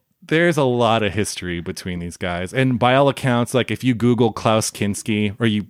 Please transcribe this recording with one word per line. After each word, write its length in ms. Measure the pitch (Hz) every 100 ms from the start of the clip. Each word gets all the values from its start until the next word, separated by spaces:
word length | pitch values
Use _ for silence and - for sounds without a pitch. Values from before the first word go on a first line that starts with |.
| _ _
there's 360 | - 156 175 151
a 60 |
lot 380 | 135 123 117 113
of 100 | 104
history 480 | 87 98 - 90 87
between 380 | 85 85 95 87
these 180 | 87 -
guys. 360 | 92 87 90
And 240 | 123 131 120
by 180 | 123 131
all 140 | 143
accounts, 440 | 127 131 120 120
like, 180 | 127 113
if 120 | 113
you 120 | 127 117
Google 360 | 117 117 117
Klaus 360 | - 120 110 -
Kinski 680 | - 104 104 - 104 104 98
or 60 | 117
you, 200 | 107 -